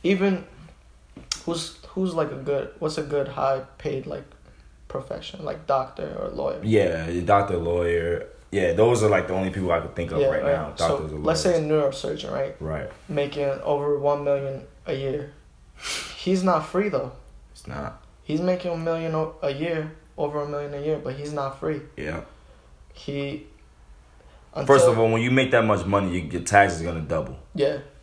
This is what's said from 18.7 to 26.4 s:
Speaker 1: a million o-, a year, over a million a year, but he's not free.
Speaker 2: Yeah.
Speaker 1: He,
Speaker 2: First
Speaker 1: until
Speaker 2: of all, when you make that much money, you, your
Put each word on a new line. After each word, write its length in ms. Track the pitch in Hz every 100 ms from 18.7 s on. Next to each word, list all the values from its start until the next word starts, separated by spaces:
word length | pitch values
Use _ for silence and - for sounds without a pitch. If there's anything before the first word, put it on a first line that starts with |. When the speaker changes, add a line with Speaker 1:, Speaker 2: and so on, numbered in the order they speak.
Speaker 1:
a 40 | 170
million 380 | 165 165 165
o-, 220 | 160 160 -
a 120 | 147
year, 400 | 139 165 160 156 - - -
over 240 | 147 151
a 60 | 147
million 260 | 147 143
a 60 | 143
year, 140 | 147 151
but 120 | 151
he's 180 | 135 147
not 260 | 151 135 -
free. 200 | 160 147 - -
Speaker 2:
Yeah. 260 | 151 165 - - - - - - -
Speaker 1:
He, 540 | - - 139 139 - - - - - - - - - - - -
Speaker 2:
First 160 | - 139 139 127
Speaker 1:
until 40 |
Speaker 2:
of 60 | 113
all, 100 | 113
when 100 | 113
you 80 | 120
make 180 | 131 131
that 120 | 120
much 200 | 110 101 92
money, 260 | 101 95 87
you, 100 | 76
your 120 | 87